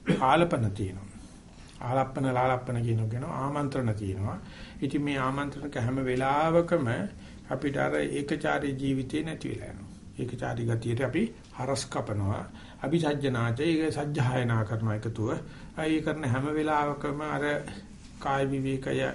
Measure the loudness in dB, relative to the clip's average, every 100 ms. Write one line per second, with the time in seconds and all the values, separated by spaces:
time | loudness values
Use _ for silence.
0 | 0 4 6 6 6 4 2 0 -4 -4
1 | -10 -14 -16 -18 -18 -18 -18 -8 0 2
2 | 2 0 2 4 4 2 0 0 2 2
3 | 0 -2 -4 -4 -2 0 0 0 0 0
4 | -2 -2 -2 -4 -10 -14 -14 -6 -2 0
5 | 0 2 2 0 -2 -4 -6 -2 0 0
6 | 2 2 4 4 6 4 4 2 2 0
7 | -2 -8 -14 -16 -6 -2 0 2 2 2
8 | 0 -2 -2 0 2 0 0 -2 0 0
9 | 0 -2 -4 -6 -6 -6 -8 -10 -14 -14
10 | -14 -6 -6 -4 -4 -2 0 0 0 0
11 | 0 2 0 -2 -14 -6 -2 -2 -2 -4
12 | -2 0 0 0 -4 -12 -16 -8 0 2
13 | 2 2 2 2 2 2 2 2 2 0
14 | 0 2 2 2 2 2 2 0 0 0
15 | -2 -2 0 -2 -6 -14 -12 -4 2 2
16 | 2 0 2 2 2 2 2 4 2 0
17 | -4 -2 -2 0 0 0 -4 -10 -14 -16
18 | -16 -6 0 2 2 2 0 0 0 0
19 | 0